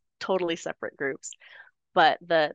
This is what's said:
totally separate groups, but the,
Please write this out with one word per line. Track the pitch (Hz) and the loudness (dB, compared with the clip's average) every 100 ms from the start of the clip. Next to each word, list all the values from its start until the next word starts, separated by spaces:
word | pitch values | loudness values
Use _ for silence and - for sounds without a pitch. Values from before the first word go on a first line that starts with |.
| _ - | _ -8
totally | - 190 170 165 | -2 0 0 -4
separate | - - 107 - | -8 -8 -10 -6
groups, | 139 - - - - - - _ _ 180 | -6 -6 -12 -20 -20 -20 -20 _ _ 4
but | 156 - | 4 4
the, | 170 165 151 | 0 0 0